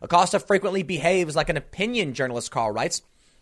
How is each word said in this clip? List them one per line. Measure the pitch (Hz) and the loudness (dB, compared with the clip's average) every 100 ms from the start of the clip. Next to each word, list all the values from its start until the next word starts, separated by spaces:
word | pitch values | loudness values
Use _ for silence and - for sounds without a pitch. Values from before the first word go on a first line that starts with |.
Acosta | - 175 180 202 | 2 4 4 2
frequently | - 202 196 190 | 2 0 2 -2
behaves | 175 170 165 185 170 151 | -4 0 2 2 2 0
like | 151 | 0
an | 156 | -2
opinion | - - 214 240 165 | -6 -4 -2 -2 -4
journalist, | 123 131 120 117 | -2 -4 -4 -4
Carl | - 113 | -2 -2
writes, | 107 147 - - _ _ _ | 0 -2 -4 -10 _ _ _